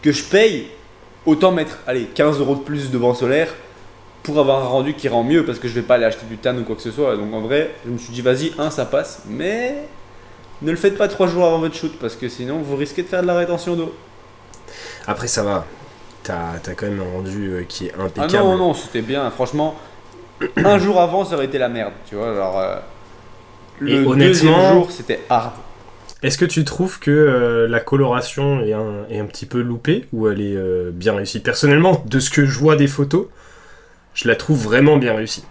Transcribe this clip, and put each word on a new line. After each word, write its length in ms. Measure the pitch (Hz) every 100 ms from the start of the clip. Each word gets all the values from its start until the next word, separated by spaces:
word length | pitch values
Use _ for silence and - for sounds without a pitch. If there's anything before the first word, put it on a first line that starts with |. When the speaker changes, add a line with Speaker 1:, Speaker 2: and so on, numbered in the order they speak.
Speaker 1:
que 80 | 151
je 120 | 143
paye, 440 | - 190 226 156 - - - - - - -
autant 260 | 156 185
mettre, 280 | 175 151 - -
allez, 160 | 127 110
quinze 340 | - 147 143
euros 160 | 143 139
de 60 |
plus 300 | 135 147 139
de 60 | 127
banc 160 | 120
solaire 360 | 123 123 139 165 - - - - - - -
pour 160 | - 151
avoir 240 | 135 135
un 40 | 127
rendu 260 | 131 139
qui 140 | 147 139
rend 140 | 117
mieux, 220 | 117 165 139
parce 120 | 117
que 80 | 123
je 60 |
vais 80 | 117
pas 140 | 110 123
aller 100 | 113
acheter 200 | 110 117
du 80 | 113
tan 180 | 131 127
ou 60 |
quoi 120 | 113 110
que 60 |
ce 100 | 120
soit. 240 | 107 143 107
Donc 180 | 104
en 60 | 110
vrai, 300 | 110 143 160 - 117
je 60 |
me 60 | 120
suis 140 | -
dit, 80 | 117
vas-y, 300 | 123 127 160 160
un, 120 | 151
ça 140 | 143 120
passe, 360 | 139 156 - -
mais 480 | 113 170 220 247 285 294 - - - - - - -
ne 80 | 147
le 40 | 165
faites 200 | 202 196
pas 100 | 208
trois 200 | 202 185
jours 180 | 170 175
avant 140 | 165
votre 160 | 160 151
shoot, 180 | 156 -
parce 160 | 117 -
que 120 | 123
sinon, 280 | - 123 151
vous 140 | 147 139
risquez 280 | 143 -
de 40 | 175
faire 140 | 185
de 60 | 180
la 80 | 175
rétention 380 | 175 170 175 170
d'eau. 180 | 165 - - - - - - - - - - - -
Speaker 2:
Après, 200 | 104 117
ça 160 | -
va. 220 | 101 98 82 - - - - -
T'as, 340 | - 87 85 85
t'as 120 | 95
quand 140 | 90 104
même 120 | 98
un 80 | 92 92
rendu, 340 | 95 101 98
euh, 120 | 92 87
qui 180 | - 92
est 60 | -
Speaker 1:
Ah 60 |
Speaker 2:
impeccable. 300 | 95 85 151 -
Speaker 1:
non, 140 | 190 185
non, 160 | 180
c'était 280 | 147 - 120
bien. 280 | 113 135 127
Franchement, 440 | - 127 151 156 156 - - - - - -
<clears throat> 160 | - -
un 200 | 180 202
jour 220 | 185 185
avant, 240 | 175 180
ça 120 | 180 160
aurait 100 | 135
été 120 | 139
la 120 | 127
merde, 240 | 120 101 98 -
tu 60 | 104
vois. 200 | 113 104
Genre, 240 | 95 95
euh, 160 | 95 92 - - - - - - - - - -
Speaker 2:
Et 20 | 143
Speaker 1:
le 220 | 139 135
Speaker 2:
honnêtement, 80 | 135 175
Speaker 1:
deuxième 460 | 175 156 170 185
jour, 180 | 175 175
c'était 300 | - - 131 -
hard. 240 | 123 - - - - - - - -
Speaker 2:
est-ce 160 | 131 -
que 60 |
tu 220 | 170 160 147
trouves 340 | - 185 -
que, 120 | -
euh, 560 | 147 151 127 120 117 113
la 100 | 117
coloration 800 | - 139 135 123 117 - 139 139
est 120 | 107
un, 320 | 107 110 104 107
est 100 | 107
un 60 | 104
petit 200 | - -
peu 160 | 123
loupée 440 | 120 117 - 190 -
ou 160 | 117 110
elle 140 | 101
est, 140 | 101 98
euh, 340 | 92 92 90
bien 220 | 87 95 101
réussie ? 240 | 101 110
Personnellement, 640 | - 113 147 147 180 165 110
de 140 | 131
ce 100 | 131
que 160 | - 139
je 140 | 135
vois 160 | 147 151
des 120 | 139
photos, 400 | 139 139 160 - - - - - - - _ _
je 140 | - 117
la 80 | 117
trouve 220 | - 147
vraiment 360 | 107 120 143 147
bien 180 | 123 110
réussie. 280 | 110 - -